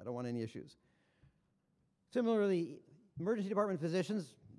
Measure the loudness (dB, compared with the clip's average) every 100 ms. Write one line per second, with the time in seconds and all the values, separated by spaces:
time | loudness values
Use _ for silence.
0 | -8 -4 -4 -2 -4 -8 -14 -18 _ _
1 | _ _ -20 _ _ _ _ _ _ _
2 | _ 0 2 4 4 2 0 -6 -18 -20
3 | _ -4 -2 0 0 2 2 0 0 0
4 | 0 -2 -4 -12 -20